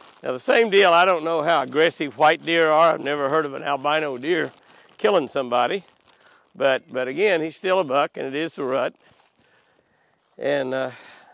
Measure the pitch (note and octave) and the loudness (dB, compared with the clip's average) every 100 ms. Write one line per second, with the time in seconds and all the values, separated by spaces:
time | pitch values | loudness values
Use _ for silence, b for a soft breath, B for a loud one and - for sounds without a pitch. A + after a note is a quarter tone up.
0 | B B - B2+ - C4 A3+ G3 F#3+ E3+ | B B -8 -6 0 0 2 4 6 6
1 | F#3 F3 D#3+ E3 D3+ D#3+ B2+ C3+ E3 - | 4 2 0 -2 0 0 0 2 0 0
2 | D3+ A2+ D3+ E3 C#3+ E3 D#3+ D#3 E3 D#3+ | -8 2 2 2 0 2 4 4 4 2
3 | C3+ D3 C#3 D#3 D3 C3+ D3+ C#3+ C#3+ D#3 | -2 -2 0 0 -2 -6 -6 -4 -2 -2
4 | D3+ B2+ C3+ E3+ C#3 - b b b b | -2 -6 -2 -2 -4 -8 b b b b
5 | G#3 G3 C3 C#3+ B2+ B2 B2 F#3+ - _ | 0 2 0 -6 -4 0 0 -4 -10 _
6 | b b b b b - C3+ C3 - B2 | b b b b b -2 0 0 -4 -8
7 | B2+ C#3+ G#3 F3 D#3+ - F#3+ F#3 D#3+ C3+ | -6 -2 0 0 -4 -6 -2 -2 0 0
8 | D#3+ - C3+ C#3 E3 - C3+ C3 C3 - | -2 -4 -8 -6 -8 -8 -6 -4 -4 -8
9 | b b b b b b b b b b | b b b b b b b b b b
10 | b b _ - C#3+ C#3+ C3 C3 C3 B2 | b b _ -8 -4 -4 -4 -6 -6 -10
11 | B B B | B B B